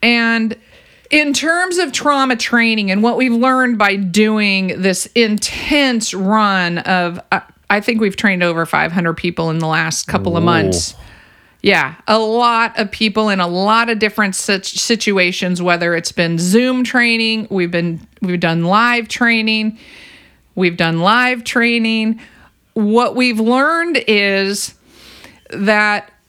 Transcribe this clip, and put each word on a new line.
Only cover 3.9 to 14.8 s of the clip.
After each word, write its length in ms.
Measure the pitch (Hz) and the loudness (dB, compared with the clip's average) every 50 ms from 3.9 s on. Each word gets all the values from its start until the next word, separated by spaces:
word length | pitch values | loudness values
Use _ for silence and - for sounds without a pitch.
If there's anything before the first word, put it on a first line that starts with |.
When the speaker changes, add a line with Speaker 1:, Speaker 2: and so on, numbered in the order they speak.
| 196 | 2
Speaker 1:
doing 840 | 202 202 185 165 202 214 214 220 214 208 202 196 190 190 185 170 - | 0 -2 -2 2 2 2 2 2 0 0 2 0 0 0 -2 -4 -2
this 260 | 185 196 185 180 - - _ | 0 0 0 0 -4 -4 _
intense 1000 | 240 233 220 214 208 - - - - - - - 294 285 262 247 226 214 - - | 0 2 2 2 -2 -2 -4 -8 -8 -4 0 0 2 2 2 0 -2 -4 -4 -4
run 640 | 185 190 190 214 220 214 202 196 190 180 175 175 170 | -2 0 2 2 2 2 2 0 0 0 -2 -2 -4
of, 400 | - - 190 180 175 175 170 185 - _ - | -2 -2 0 0 0 -2 -4 -8 -6 _ -4
uh, 80 | 190 - - - _ _ _ | -4 -4 -8 -20 _ _ _
I 120 | 202 208 | -2 0
think 200 | 208 - 240 220 | 0 0 -2 0
we've 140 | 220 202 190 | 0 0 0
trained 260 | - - 208 190 180 180 | 0 0 0 2 2 0
over 200 | 175 165 165 165 | 0 0 -2 -2
five 280 | 156 - 156 156 165 170 | -2 0 -2 -2 0 -2
hundred 220 | 190 175 165 165 | -2 -2 -2 -4
people 360 | - - 175 170 - 165 165 | -2 -4 -6 -4 -2 -4 -2
in 80 | 160 165 | -2 -2
the 80 | 165 | -2
last 400 | 160 156 160 160 160 160 - - | -2 -2 -2 -2 -2 -4 -6 -6
couple 300 | - - 185 196 185 170 | -4 -4 -4 -2 -2 -2
of 60 | 170 170 | 0 2
Speaker 2:
Whoa. 20 | |
Speaker 1:
months. 480 | 170 170 165 160 95 90 85 85 - - - - - - - - - _ _ _ _ _ _ - | 2 2 2 2 0 0 -2 -4 -6 -10 -14 -20 -20 -20 -20 -20 -20 _ _ _ _ _ _ 0
Yeah, 340 | 196 196 170 147 131 160 - - | 2 2 2 2 -2 -4 -10 -2
a 120 | - 208 226 | 0 0 0
lot 600 | 226 214 220 233 240 240 233 226 233 226 - - | 2 0 0 2 2 2 2 2 0 -2 -2 -4
of 120 | 214 202 | -6 -6
people 380 | - - 226 220 196 220 214 214 | -4 -2 -2 -2 0 0 0 0
in 120 | 202 190 | 2 0
a 80 | 180 175 | 0 -2
lot 420 | 175 180 190 208 220 226 233 233 | 0 -2 0 2 2 2 2 0
of 80 | 233 214 | 0 0
different 360 | 214 214 208 - 214 196 190 | 0 -2 0 0 -2 -2 -2
sit-, 280 | - - - 208 190 196 | -6 -2 -2 -2 -2 -2
situations, 960 | - - - | -6 -6 -6